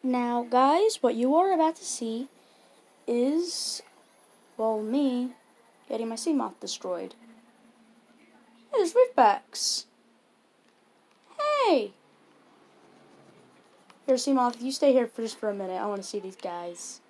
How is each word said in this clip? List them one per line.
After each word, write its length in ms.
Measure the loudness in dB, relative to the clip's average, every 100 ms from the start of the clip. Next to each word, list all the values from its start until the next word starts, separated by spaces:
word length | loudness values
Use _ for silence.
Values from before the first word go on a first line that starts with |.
| -2
Now, 400 | -2 0 -2 0
guys, 500 | 4 4 4 2 2
what 140 | 0 2
you 200 | 2 4
are 160 | 4
about 240 | 4 2 0
to 80 |
see 460 | -10 -8 -6 -6 -10 _ _ _ _ _ _ _ -4
is, 800 | 0 2 0 -2 -6 -8 -8 -14 _ _ _ _ _ _ -4
well, 260 | -2 -2
me 500 | -2 0 0 0 -4 -8 _ _ _ _ _
getting 180 | -8 -6
my 80 | -6
Seamoth 460 | -2 -2 -2 -8
destroyed. 520 | -12 -10 -8 -8 -10 -16 -20 -20 _ _ _ _ _ _ _ _ _ _ _ _ _
Hey, 60 | 0
there's 160 | 2
Riftbacks. 920 | 4 4 6 4 4 _ -6 -4 -4 -8 _ _ _ _ _ _ _ _ _ _ _ _ _ _ -6
Hey! 540 | -2 0 4 2 0 -12 _ _ _ _ _ _ _ _ _ _ _ -20 -20 -20 _ _ _ _ _ -12 0
Here, 100 | 0
Seamoth, 460 | 2 2 2 -2
you 100 | -8
stay 220 | 2 4
here 140 | 4 2
for 160 | -4
just 140 | -10 -6
for 120 | -6
a 40 |
minute. 220 | -6 -6 -6
I 120 | -6
wanna 160 | -6
see 180 | -8 -10
these 160 | -10 -12
guys. 640 | -12 -10 -12 -14 -16 -18 _